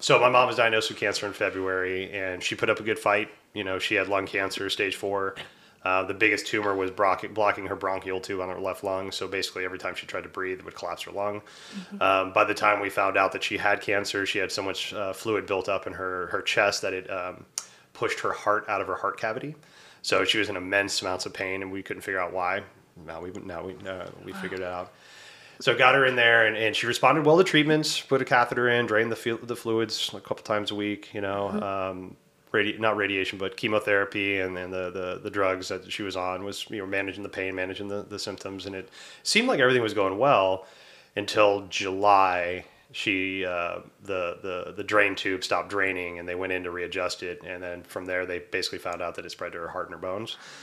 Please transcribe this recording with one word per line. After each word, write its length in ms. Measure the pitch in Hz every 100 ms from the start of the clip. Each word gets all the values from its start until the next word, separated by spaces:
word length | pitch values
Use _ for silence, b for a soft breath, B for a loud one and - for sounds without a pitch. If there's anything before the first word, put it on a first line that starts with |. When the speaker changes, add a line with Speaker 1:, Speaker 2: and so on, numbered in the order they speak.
Speaker 1:
so 180 | - 123
my 100 | 123
mom 180 | 123 123
was 100 | 113
diagnosed 320 | 113 110 110
with 80 | 104
cancer 260 | 107 95 104
in 60 |
February, 800 | 95 98 95 92 92 92 95 92
and 320 | 101 95 90
she 100 | - 110
put 140 | 110
up 120 | 107
a 20 |
good 160 | 110 104
fight. 300 | 107 104 107 - _
You 100 | 107
know, 160 | 95 95
she 160 | - 104
had 140 | 92
lung 160 | 98 95
cancer, 420 | 98 95 - 98
stage 280 | - 98 -
four. 380 | 101 98 95 B B B B B 92
Uh, 180 | 92
the 100 | 92
biggest 320 | 95 110 101 -
tumor 280 | 110 104 98
was 160 | 92
brock-, 340 | 92 98 92 101
blocking 320 | 107 101 101 95
her 100 | 95
bronchial 420 | 95 95 95 92
tube 220 | - 95
on 80 | 92
her 100 | 90
left 240 | 95 90
lung. 260 | 98 95 95
So 120 | - 92
basically, 340 | 95 90 92
every 160 | 92 90
time 160 | 92 87
she 100 | -
tried 180 | 95
to 60 | -
breathe, 300 | 98 92 92
it 60 | 95
would 100 | -
collapse 280 | 87 85
her 80 | 87
lung. 280 | 90 101 104
Speaker 2:
Mm-hmm. 600 | - - - 101 90 202
Speaker 1:
Um, 320 | 95 95 92
by 100 | 107
the 100 | 104
time 280 | 104 107 101
we 80 | 98
found 260 | 104 98 95
out 160 | 95
that 100 | 95
she 140 | - 98
had 220 | 101 101
cancer, 440 | - 101 101 101 95
she 120 | 104
had 120 | 92
so 100 | -
much, 320 | 98 92 -
uh, 200 | 101 95
fluid 320 | 95 113 104 92
built 240 | 95 95
up 180 | 95 98
in 60 |
her, 340 | 90 92 90 85
her 140 | 101
chest 400 | - 117 101 -
that 100 | 98
it, 160 | 92 92
um, 360 | 95 90 87 - B B B B
pushed 260 | - 113 -
her 120 | 101
heart 320 | 92 104 104 110
out 120 | 98
of 60 | 95
her 80 | 90
heart 240 | 101 -
cavity. 360 | 110 117 143 156 B B B B
So 220 | - 98 92
she 120 | 110
was 100 | 101
in 60 | 92
immense 440 | 92 101 98 -
amounts 240 | 98 92 101
of 80 |
pain, 280 | - 95 95
and 100 | 95
we 100 | 98
couldn't 200 | - 95
figure 160 | 101 95
out 120 | 87
why. 280 | 92 90 98 101 - _ 87 80
Now 140 | 82
we, 100 | 90
now 320 | 95 90 82 92
we, 80 | 92 98
uh, 180 | 92 92 90
we 80 | 98
Speaker 2:
Wow. 80 | 95
Speaker 1:
figured 180 | 95 92
it 40 | 90
out. 260 | 90 92 B B B B B B B
So 140 | - 117
got 180 | 127 135
her 100 | 131
in 100 | 120
there, 300 | 117 117 110
and, 100 | 107
and 160 | 110 104
she 120 | 117
responded 380 | - 135 151 151
well 120 | 165
to 60 |
treatments, 560 | 117 151 151 156 156 -
put 200 | - 135
a 40 | 127
catheter 440 | 127 120 120 123
in, 160 | 120 113
drained 260 | 107 117
the 40 | 110
fu-, 200 | 120 117
the 120 | 120 117
fluids 580 | 113 113 110 110 -
a 60 | 98
couple 220 | - -
times 280 | - 107 104
a 40 | 104
week, 380 | 104 101 -
you 60 | 107
know, 300 | 98 101 101
Speaker 2:
Mm-hmm. 100 | 104
Speaker 1:
um, 520 | 101 98 95 92 92 - _ _ _
radi-, 260 | 113 104 104
not 160 | 113 104
radiation, 420 | 98 98 90 98
but 200 | 95 -
chemotherapy 800 | 113 107 104 101 101 107 98 98
and, 180 | 92 90
and 140 | 90
the, 160 | 92 90
the, 280 | 92 90 92
the 80 | 104
drugs 380 | 101 95 95 90
that 240 | 95 -
she 100 | -
was 140 | 98 92
on 300 | 92 92 101
was, 200 | 95 -
you 80 | 110
know, 80 | 95
managing 360 | 98 98 98
the 60 | 95
pain, 240 | - 95 95
managing 340 | 92 95 101
the, 140 | 101
the 140 | - 101
symptoms. 480 | 107 95 95 95 95
And 100 | 95
it 140 | 92 B B B
seemed 240 | - 214 254
like 100 | 196
everything 240 | 127 127
was 100 | 110
going 240 | 101 95 98
well 480 | 139 113 95 95 B B B B B 104
until 500 | 101 110 104 101 95
July. 960 | - 98 95 104 98 95 90 87 90 - b b
She, 540 | - 110 95 95 95 92
uh, 340 | 87 87 87 - _
the, 360 | 101 92 87 -
the, 320 | 98 90 87 92
the 80 |
drain 300 | 98 107 101 92
tube 280 | 98 92
stopped 260 | - 92 90
draining, 480 | 101 95 92 87 87
and 80 | 87
they 60 | 90
went 160 | 92
in 100 | 92
to 80 | 90
readjust 500 | 87 87 92 90 -
it. 220 | 90 87 90
And 160 | 90
then 220 | 90 87
from 220 | - 98 92
there, 200 | 92 90
they 140 | 87
basically 400 | - 92 - 90
found 220 | 90 87
out 120 | 87 90
that 100 | 87
it 60 |
spread 200 | - 87
to 80 | 85
her 80 | 85
heart 200 | 90 85
and 60 |
her 80 | 82
bones. 360 | 92 98 117 - B B